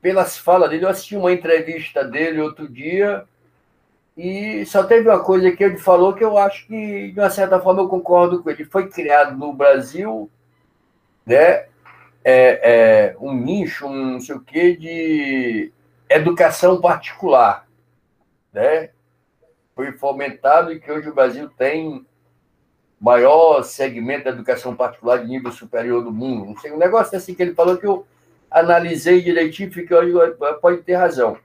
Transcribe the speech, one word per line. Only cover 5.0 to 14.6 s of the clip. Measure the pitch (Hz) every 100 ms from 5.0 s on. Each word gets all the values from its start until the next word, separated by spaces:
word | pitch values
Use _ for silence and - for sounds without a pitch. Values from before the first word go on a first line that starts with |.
| 220
uma | 196
coisa | - 190 185
que | 175
ele | 196 175
falou | - 180 185
que | 190
eu | 220 208
acho | 202 196 _
que, | 220 214 202 202
de | 190
uma | 202
certa | 196 190 185
forma, | 185 190
eu | 190
concordo | 185 175 175 175 175
com | 160
ele. | 143 151
Foi | 190 185
criado | - 151 147 143 135
no | 147
Brasil, | 135 143 135 123 151 208 220 - _ _ _ _ _ _ _ _ _ -
né, | 127 165 - - _ _ _ _ _
é, | 131 127 127 - 117 117 113 110 101
é, | -
um | 131
nicho, | 131 123 196 185 - 143
um | 135 131
não | 127
sei | 127 135
o |
quê, | _ 156